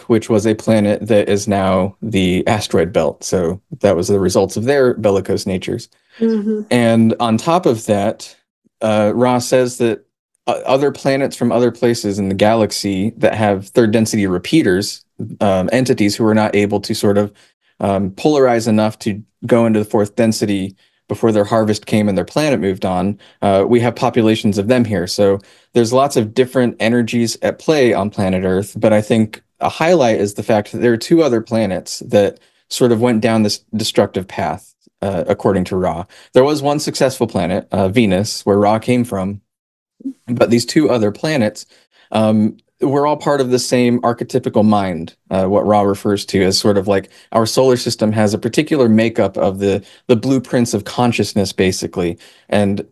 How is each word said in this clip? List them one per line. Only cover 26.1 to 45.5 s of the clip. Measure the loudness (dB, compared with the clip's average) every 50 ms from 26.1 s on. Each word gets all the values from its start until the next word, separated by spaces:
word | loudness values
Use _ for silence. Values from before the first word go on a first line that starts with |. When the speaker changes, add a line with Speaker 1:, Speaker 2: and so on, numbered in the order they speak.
| 0
Speaker 1:
of | 0 -2 0 0
different | 0 0 0 0 0 0 0 -2 -2
energies | -2 0 0 0 0 0 -2 -2 -2 -2 -4 -4 -4
at | -4 -4 -4
play | -2 0 2 2 2 2 2
on | 0 -2 -4
planet | -4 -4 -2 -2 -2 -2 -2
Earth, | -2 -2 -2 -4 -6 -4 -2
but | 0 2 2
I | 2 2
think | 2 0 0 0 0 -4 -12 _ _ _ -6
a | -6 -4
highlight | -4 -2 0 2 2 4 4 2 2 0
is | -2 -4 -4
the | -6 -4
fact | 0 0 0 -2 -4 -4
that | -2
there | 0 2 0
are |
two | 0 0 2 2 4 4
other | 4 2 0
planets | -2 -2 -2 -2 0 -2 -2 -6 -8 -10 -14 -14
that | -6 0 2 2 2 2 0 -6 _ _ _ _ _ -8
sort | -2 2 2 2 2
of | 2
went | 2 0 0 2
down | 0 0 2 2 0
this | 0 -2 -6 _ _ -6
destructive | -6 -6 -2 0 0 0 0 -2 -6 -8
path, | -8 -8 -6 -6 -6 -6 -8 -12 _ _ _ _ _ _ -8 -8
uh, | -6 -4 -4 -2 -4
according | -2 -2 0 0 0 0 -2
to | -2 -4
Ra. | -4 -2 -2 -4 -6 -10 -14 -16 -20 -6 _ 4
There | 4 4
was | 4 2 0 0
one | -2 -2 -2
successful | -2 -4 -2 0 0 0 0 -2 -4
planet, | -2 -2 -2 -2 -2 -2 -4 -4 -4 -2
uh, | 0 0 2
Venus, | 2 2 2 2 2 0 0 -2 -6 -4 0
where | 0 2 4
Ra | 4 2 2 0
came | 0 0 0 0 0
from, | -2 -4 -6 -4 -6 -8 -10 _ _ _ _ _ _ _ _ _ _ _ -16 -14 -14 -14 _ _
but | -6 -2 0 2 2
these | 2 2 0
two | 0 0 0 2 2
other | 2 2 0 -2 -2
planets, | -2 -4 -2 -2 0 0 -2 -4 -6 -16 _ _ _ _ _ _ _ _ -6
um, | -2 0 2 2 2 2 2 0 -2 -6 _ _ _ -4
we're | -2 0 0 2 0
all | 0 0
part | -2 0 0 0 0
of | 0 0
the | 0 -2
same | 0 0 0 2 2 2 2 2
archetypical | 0 0 -2 -2 -4 -4 -4 -4 -2 -2 0 2 4
mind, | 4 4 2 0 -2 -4 -6 -8 -12 -14 _ _ -6
uh, | -2 -2 0
what | 2